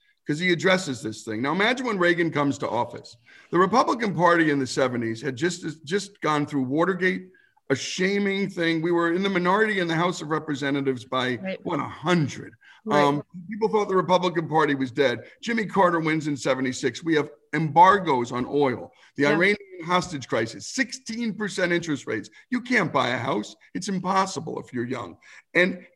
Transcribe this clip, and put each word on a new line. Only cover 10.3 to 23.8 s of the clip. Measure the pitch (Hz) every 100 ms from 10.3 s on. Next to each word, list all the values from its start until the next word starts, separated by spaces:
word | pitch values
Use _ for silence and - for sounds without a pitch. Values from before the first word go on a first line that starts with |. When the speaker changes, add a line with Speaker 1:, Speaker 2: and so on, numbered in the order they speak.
| 156 156 139 139 143 135 127
Speaker 1:
by, | 110 127 127 117
Speaker 2:
Right. | 190 - -
Speaker 1:
what, | 156
a |
hundred? | 123 - 156 180 131 - - - - - 214
Speaker 2:
Right. | 147
Speaker 1:
Um, | 143 147 - 180 175
people | 214 214
thought | 208 202
the | 185
Republican | 160 180 180 170 151
Party | 156 151
was | 139 131
dead. | 117 135 117 - -
Jimmy | - 226 196
Carter | 190 180 165
wins | 160 160 151
in | 143
seventy-six. | 151 131 131 127 135 117
We | 165 151
have | 147 - _
embargoes | 151 160 160 185 202 170 131 120
on | 123 -
oil, | 143 139 107 85 _ - -
the |
Speaker 2:
Yeah. | 143
Speaker 1:
Iranian | 156 190 208 - - 160
hostage | 180 - 143 117
crisis, | 123 110 - -
sixteen | - 262 - - 226 233
percent | 202 208 - 175
interest | 170 165 139 -
rates. | 113 - - _
You | 247
can't | 247 240 175
buy | 143 123
a | 123
house. | 127 190 208 - _
It's | 185